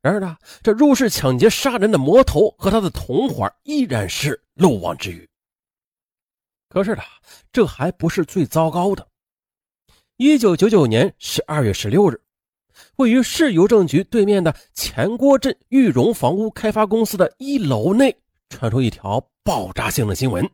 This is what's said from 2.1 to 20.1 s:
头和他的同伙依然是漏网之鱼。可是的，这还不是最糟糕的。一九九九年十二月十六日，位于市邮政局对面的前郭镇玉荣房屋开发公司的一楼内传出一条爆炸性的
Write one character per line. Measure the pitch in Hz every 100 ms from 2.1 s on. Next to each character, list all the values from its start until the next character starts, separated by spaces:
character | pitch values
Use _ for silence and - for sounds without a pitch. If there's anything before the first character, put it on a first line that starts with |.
| 220
头 | 262 151 208 -
和 | 196
他 | 214
的 | 190
同 | - - 127 254
伙 | 156 101 _
依 | - 302
然 | 240 120 98
是 | - 143 - _
漏 | _ 175 110
网 | 85 85
之 | 101
鱼。 | 85 - _ _ _ _ _ _ _ _ _ _ _ _ _ _
可 | 175
是 | 196
的， | 220 - _ _ - _
这 | - 185
还 | - 156
不 | - 165
是 | -
最 | 156 -
糟 | 151 160 160
糕 | 175 180
的。 | 196 - _ _ _ _ _ _ _ _ _ _ _
一 | 262 302
九 | 226 170
九 | 214
九 | 220 131
年 | 110 165 -
十 | - - -
二 | 151
月 | 117
十 | 95 104
六 | 147 202
日， | 117 _ _ _ _ _ _ - _
位 | 254
于 | 247
市 | 240 - 311
邮 | 170 196
政 | 226 170
局 | 147
对 | 196 233
面 | 202 202
的 | 165 139 _
前 | - - - 151 233
郭 | 269 269
镇 | 277 - _
玉 | 269 240
荣 | 127 156
房 | 233 127
屋 | 185 220
开 | - 220
发 | 208 214
公 | 220
司 | 220 196
的 | 180 _
一 | 269 285
楼 | 170 117 127
内 | 208 269 - _ _ _
传 | - 117
出 | 117
一 | 123
条 | - 98 107 - _
爆 | - 131 95
炸 | - 98
性 | 117
的 | 107